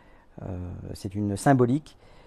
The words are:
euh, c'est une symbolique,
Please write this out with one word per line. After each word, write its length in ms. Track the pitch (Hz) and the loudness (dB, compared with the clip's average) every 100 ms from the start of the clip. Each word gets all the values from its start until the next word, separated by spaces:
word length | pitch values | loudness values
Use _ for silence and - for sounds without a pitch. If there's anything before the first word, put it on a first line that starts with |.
| - - _ - | -20 -20 _ -14
euh, 260 | 98 90 90 92 95 | -10 -8 -8 -10 -12
c'est 200 | 92 104 | -10 -8
une 220 | 98 101 98 | -2 -2 2
symbolique, 640 | 147 135 123 143 - - - - | 4 6 4 2 -4 -16 -20 -20